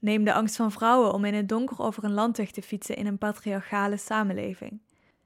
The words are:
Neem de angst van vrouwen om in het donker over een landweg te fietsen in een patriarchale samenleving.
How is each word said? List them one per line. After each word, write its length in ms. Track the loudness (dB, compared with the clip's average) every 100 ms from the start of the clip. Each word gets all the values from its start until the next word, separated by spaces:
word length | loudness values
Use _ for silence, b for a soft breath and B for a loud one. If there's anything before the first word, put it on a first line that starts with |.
Neem 240 | 0 2
de 80 | 4
angst 240 | 2 0 0
van 160 | -2
vrouwen 400 | 2 4 6 6
om 120 | 4
in 100 | 0
het 140 | 0 0
donker 320 | -2 -2 -2
over 240 | -4 -2
een 80 | -2
landweg 380 | 2 2 0 -4
te 120 | -6
fietsen 340 | -8 -8 -6 -4
in 100 | -4
een 120 | -2
patriarchale 760 | -4 -4 -4 -4 -2 0 0 -2
samenleving. 880 | -2 0 0 -2 -6 -8 -12 -16 _ _ _ _